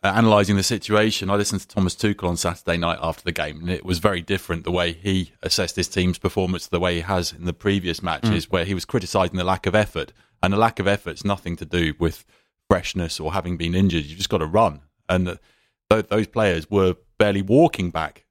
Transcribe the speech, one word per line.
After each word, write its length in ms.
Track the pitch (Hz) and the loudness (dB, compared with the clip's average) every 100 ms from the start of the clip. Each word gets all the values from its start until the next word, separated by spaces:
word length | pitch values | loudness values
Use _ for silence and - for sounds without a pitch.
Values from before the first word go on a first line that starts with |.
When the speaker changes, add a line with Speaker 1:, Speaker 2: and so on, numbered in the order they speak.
Speaker 1:
uh, 120 | 98 101 | 0 4
analysing 400 | 113 104 98 101 | 6 6 6 2
the 80 | |
situation, 640 | 95 110 - 107 110 - 95 | 2 -2 0 2 2 0 -2
I 60 | 101 | -2
listened 260 | 104 98 | 0 -4
to 60 | - | -4
Thomas 260 | - 90 | 0 0
Tuchel 340 | - 107 98 90 | 2 0 0 -2
on 80 | 85 | -2
Saturday 420 | 87 82 - 85 | -4 -4 -2 0
night 200 | 85 82 | 0 -2
after 220 | 80 - | -4 -4
the 80 | 90 | -6
game, 280 | 82 76 76 | -4 -6 -6
and 100 | 87 | -4
it 160 | 90 - | -4 -2
was 140 | 85 | 0
very 220 | 101 90 | 0 0
different 400 | 82 95 - 82 | -2 -4 -4 -6
the 80 | 85 | -2
way 220 | 90 87 | 0 -2
he 400 | 80 101 95 85 _ | -2 -2 -2 -2 _
assessed 320 | 85 - 90 - | -4 -2 -2 -4
his 120 | 87 | -4
team's 300 | 95 90 87 | 0 0 0
performance 460 | 92 - 92 90 - | -2 -2 -2 -4 -4
to 60 | |
the 80 | 90 | -2
way 160 | 90 87 | 0 -2
he 60 | |
has 300 | 85 95 82 | -2 -2 -2
in 140 | 76 87 | -6 -6
the 80 | |
previous 480 | 82 104 101 87 80 | -2 0 0 -2 -4
matches, 460 | 87 76 113 90 - | -4 -2 0 0 0
Speaker 2:
Mm. 40 | |
Speaker 1:
where 140 | 92 87 | -2 0
he 80 | |
was 120 | 92 - | -4 -2
criticising 520 | 120 90 101 90 92 | -4 0 0 0 0
the 60 | |
lack 240 | 90 92 95 | -2 0 2
of 80 | 104 | 2
effort. 380 | 104 82 65 _ _ _ | 0 -4 -8 _ _ _
And 120 | 95 | 0
the 40 | 101 | 2
lack 220 | 113 - | 2 2
of 80 | 98 | -2
effort's 380 | 101 85 80 101 | -2 -4 -8 -6
nothing 320 | 98 87 85 | -4 -6 -8
to 80 | 78 | -4
do 280 | 90 80 73 | 0 0 0
with 240 | 82 - _ _ _ _ _ | -2 -2 _ _ _ _ _
freshness 500 | 92 - 90 85 - | 0 0 -6 -6 -6
or 140 | 78 | -4
having 240 | 92 85 87 | -4 -4 -4
been 180 | 85 92 | -2 2
injured. 300 | 98 82 73 | 2 2 -4
You've 100 | 82 | -8
just 100 | 95 | -2
gotta 160 | 98 78 | -2 2
run. 340 | 101 107 73 _ _ - | 2 2 0 _ _ -2
And 160 | 92 90 | 0 0
th-, 120 | 85 _ _ _ _ _ | -6 _ _ _ _ _
th-, 180 | 110 95 | 0 2
those 200 | 107 104 | -2 0
players 440 | 117 104 82 80 | 0 2 0 0
were 240 | 101 92 87 _ _ | 2 2 0 _ _
barely 240 | 104 98 | 2 2
walking 500 | 95 120 165 - 87 | 4 4 4 2 -4
back 320 | 80 76 - _ | -4 -6 -10 _